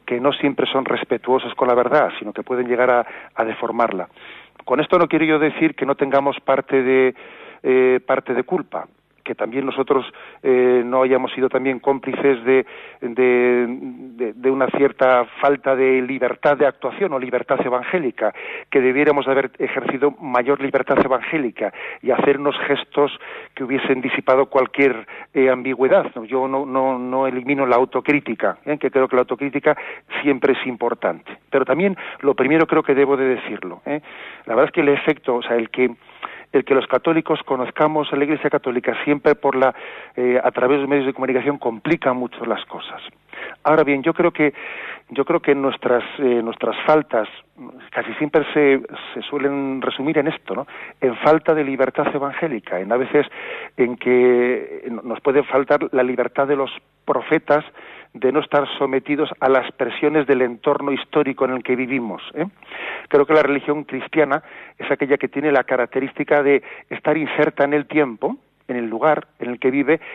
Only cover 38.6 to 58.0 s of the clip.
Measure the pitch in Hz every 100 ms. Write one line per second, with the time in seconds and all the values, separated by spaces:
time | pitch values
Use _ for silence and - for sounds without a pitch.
38.6 | 135 120 - 117 - 147 151 143 143 131
39.6 | 131 - - - - - 123 123 127 -
40.6 | 127 143 139 143 135 131 131 127 131 143
41.6 | 123 110 - 165 135 127 120 - 117 101
42.6 | - 87 - - - - _ - - -
43.6 | - 156 143 139 139 165 175 - 151 -
44.6 | - - - - - 123 135 170 - 143
45.6 | 135 123 127 120 - - 135 120 113 110
46.6 | 113 104 - 156 147 117 104 - - -
47.6 | 127 131 - 127 113 110 147 165 143 151
48.6 | 143 135 - - - - - 143 139 139
49.6 | 135 135 127 - 139 156 143 143 - 98
50.6 | 135 - - - 131 110 151 156 - 156
51.6 | 135 131 131 - 143 143 139 - 165 117
52.6 | - 90 95 120 131 147 135 - - -
53.6 | - - 120 120 123 123 123 123 123 123
54.6 | - 82 - 113 127 113 143 135 131 131
55.6 | 135 147 151 135 127 127 120 - 139 143
56.6 | 131 - - _ - 139 - 156 - 147
57.6 | - - - -